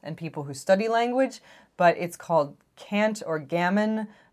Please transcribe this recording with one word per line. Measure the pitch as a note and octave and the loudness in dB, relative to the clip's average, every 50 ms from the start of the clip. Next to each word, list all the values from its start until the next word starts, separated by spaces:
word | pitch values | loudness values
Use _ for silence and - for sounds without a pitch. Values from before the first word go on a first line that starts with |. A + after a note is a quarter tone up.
and | - - D#3+ | -12 -12 -10
people | - E3 D#3 - D#3+ C#3 | -8 -10 -10 -8 -8 -8
who | C#3+ C#3 | -8 -10
study | C#3 - - F#3+ F#3+ A3 A3 | -6 2 2 4 4 4 0
language, | A3+ A#3 A#3 A#3+ B3 C4 C4+ C4 - - _ - - - - _ _ | 2 0 0 0 2 0 0 0 -2 -10 _ -20 -20 -20 -20 _ _
but | - F3+ E3+ D#3+ - | 4 4 4 4 4
it's | F3 F3 - | -2 -6 -8
called | - - - E3+ D#3+ C#3+ C#3+ - _ _ _ _ | -10 -4 2 2 2 2 0 -4 _ _ _ _
cant | - - - G#3 G#3 G#3+ A3 G#3+ G#3+ - | -20 -10 -4 0 2 2 2 0 -2 -6
or | - D#3+ D#3 | -4 -4 -4
gammon | C#3+ - E3 E3+ F3 F3+ F#3+ G#3 G#3+ G#3+ A3 A3 G#3+ G#3 - - _ _ | -4 -2 -2 0 2 2 2 2 0 0 -2 -4 -6 -8 -12 -20 _ _